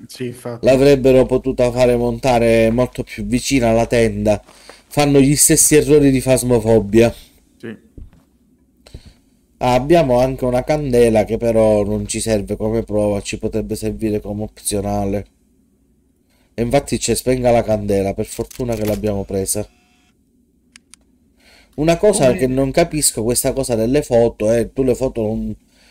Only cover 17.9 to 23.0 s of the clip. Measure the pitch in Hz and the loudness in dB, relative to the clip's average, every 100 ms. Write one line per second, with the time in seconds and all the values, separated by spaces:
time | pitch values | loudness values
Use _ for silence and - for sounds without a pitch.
17.9 | 98 98 98 104 - 113 - 120 110 104 | -2 -2 -4 -8 -8 -10 -8 -6 -4 -4
18.9 | 101 104 101 95 98 98 104 - _ _ | -4 -4 -6 -6 -6 -4 -6 -8 _ _
19.9 | _ _ _ _ _ _ _ _ _ _ | _ _ _ _ _ _ _ _ _ _
20.9 | _ _ _ _ _ _ _ _ - 160 | _ _ _ _ _ _ _ _ -4 -2
21.9 | 165 208 185 131 113 127 131 135 - 170 | 2 2 4 2 2 0 0 0 0 0
22.9 | 151 | 0